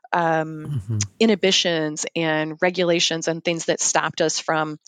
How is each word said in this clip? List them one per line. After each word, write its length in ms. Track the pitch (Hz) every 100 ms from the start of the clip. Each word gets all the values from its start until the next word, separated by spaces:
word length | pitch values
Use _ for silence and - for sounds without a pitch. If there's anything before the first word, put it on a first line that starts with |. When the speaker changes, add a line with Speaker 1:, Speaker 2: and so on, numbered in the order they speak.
| -
Speaker 1:
um, 520 | 175 165 160 156 156 156
Speaker 2:
Mm-hmm. 300 | 143 95 107 107 -
Speaker 1:
inhibitions 840 | 226 202 190 190 180 165 156 151 - 165
and 420 | 165 156 156 156
regulations 640 | 180 180 175 170 - 165 165
and 160 | 165
things 220 | 175 165 170
that 140 | 160
stopped 400 | - 165 156 -
us 180 | 160 -
from 380 | - 160 156 151